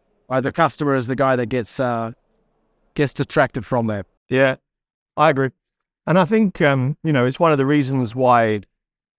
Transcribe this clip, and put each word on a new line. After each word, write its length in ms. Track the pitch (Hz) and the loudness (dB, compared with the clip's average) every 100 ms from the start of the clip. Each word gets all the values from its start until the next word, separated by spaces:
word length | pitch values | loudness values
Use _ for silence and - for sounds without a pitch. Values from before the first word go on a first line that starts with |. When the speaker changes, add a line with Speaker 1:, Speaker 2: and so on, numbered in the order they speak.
| _ _ - | _ _ -6
Speaker 1:
Right? 140 | 131 | -4
The 100 | 123 | -2
customer 420 | 165 156 - 147 | 0 0 0 -2
is 120 | 135 120 | -2 -2
the 100 | 127 | -2
guy 180 | 135 127 | 0 0
that 100 | 117 | -2
gets, 340 | 127 104 - | -4 -6 -4
uh, 320 | 123 117 113 - _ _ _ _ _ _ _ | -4 -4 -6 -12 _ _ _ _ _ _ _
gets 220 | - 143 | -2 -2
detracted 500 | - 131 156 131 123 | -2 -2 0 0 -2
from 220 | - 123 113 | -4 -2 -2
that. 180 | 101 - _ - | -4 -10 _ -4
Speaker 2:
Yeah, 280 | 131 135 131 _ _ _ _ _ - | 0 2 0 _ _ _ _ _ 0
I 140 | 156 | 2
agree. 200 | 135 131 - _ _ _ _ - | 2 -2 -6 _ _ _ _ 0
And 120 | 185 | 0
I 80 | 170 | 2
think, 340 | 220 202 - | 2 0 2
um, 380 | 147 135 127 - | 0 2 -2 -4
you 100 | 160 | -2
know, 120 | 139 | 0
it's 160 | 127 131 | 0 2
one 120 | 165 | 2
of 60 | 143 | 2
the 60 | |
reasons 500 | 135 147 131 135 113 | 2 0 0 -2 -4
why 480 | 127 123 120 113 104 - _ _ _ _ | 0 2 4 2 -2 -8 _ _ _ _